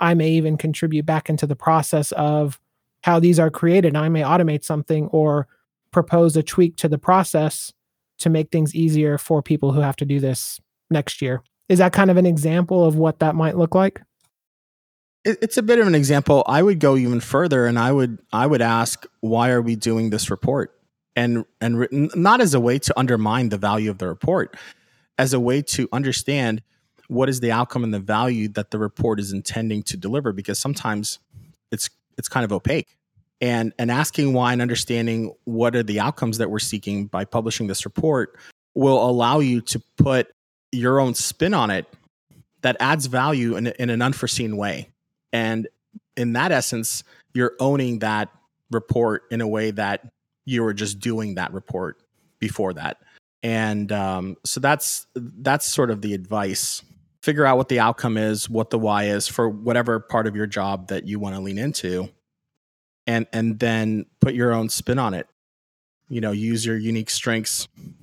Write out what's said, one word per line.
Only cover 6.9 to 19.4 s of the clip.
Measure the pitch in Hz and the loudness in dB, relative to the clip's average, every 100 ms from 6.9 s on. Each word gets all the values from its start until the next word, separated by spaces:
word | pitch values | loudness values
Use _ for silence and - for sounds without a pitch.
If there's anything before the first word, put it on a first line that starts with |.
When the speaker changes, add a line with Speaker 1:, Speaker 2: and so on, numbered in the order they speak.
| 147 | 0
Speaker 1:
process | - 185 180 160 151 - - - _ _ _ - | 4 4 4 0 0 -4 -12 -16 _ _ _ -4
to | 170 | 2
make | 160 151 | 2 2
things | 170 156 | 0 0
easier | 160 165 156 151 147 | 2 2 4 2 0
for | - 156 | 0 0
people | - 151 139 | 2 0 2
who | 139 | 2
have | 143 135 | 0 0
to | 143 | -2
do | 139 | 0
this | 135 127 - - _ _ - | 0 -2 -6 -12 _ _ -2
next | 156 139 - | -2 -2 -4
year. | 135 123 - _ - | -4 -4 -8 _ 0
Is | 185 | 4
that | 185 | 4
kind | 180 196 | 4 4
of | 180 | 6
an | 180 | 4
example | 160 156 170 175 185 | 2 2 0 2 4
of | 170 156 | 4 4
what | 160 156 | 2 2
that | 156 | 0
might | 156 160 180 | 2 0 2
look | 165 | 2
like? | 185 196 - _ _ _ _ _ _ _ _ _ _ _ _ | 2 2 -2 _ _ _ _ _ _ _ _ _ _ _ _
Speaker 2:
It, | - 214 | -4 -2
it's | 220 - | -2 0
a | |
bit | 214 240 | 4 6
of | 208 | 6
an | |
example. | 156 139 143 139 143 - | 6 4 2 4 4 4
I | 139 | 4
would | 196 180 | 4 4
go | 147 135 | 4 4
even | 123 120 | 2 0
further | - 135 175 135 120 | 0 0 2 2 2
and | 120 | 2
I | 120 | 2
would, | 139 127 110 - | 2 0 -2 -6
I | 107 131 | 0 2
would | 139 | 4
ask, | 117 113 113 - - - | 2 2 0 -4 -12 -8
"Why | 110 113 | -2 2